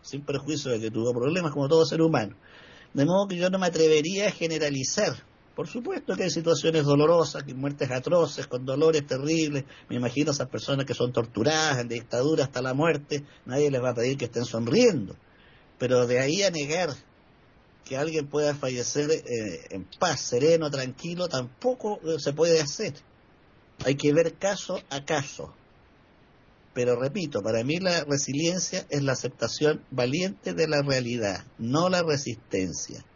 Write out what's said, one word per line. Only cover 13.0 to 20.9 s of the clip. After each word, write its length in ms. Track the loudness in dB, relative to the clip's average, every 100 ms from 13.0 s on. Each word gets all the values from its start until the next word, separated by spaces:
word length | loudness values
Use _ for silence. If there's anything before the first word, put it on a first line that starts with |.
| -2 -8 -8 -18
nadie 260 | -4 0 2
les 120 | 2
va 80 | -2
a 40 |
pedir 220 | 0 -2 -2
que 100 | -4
estén 200 | -4 -4
sonriendo. 720 | -4 2 6 6 4 -6 -12 _ _ -20 -20 _ _
Pero 280 | 2 2 4
de 140 | 2
ahí 240 | 2 2
a 60 | 0
negar 400 | 0 -4 -2 -2 -6 _ _ _ _ _ _ _ _
que 120 | -10 -4
alguien 320 | -2 -4 -2
pueda 260 | 0 0
fallecer, 560 | 0 -4 -4 -4 -2 0
eh, 560 | -2 -2 -6 -4 -8 -12
en 140 | -14 -14 -2
paz, 220 | -2 -2
sereno, 500 | -2 2 4 4 2
tranquilo, 580 | -4 -6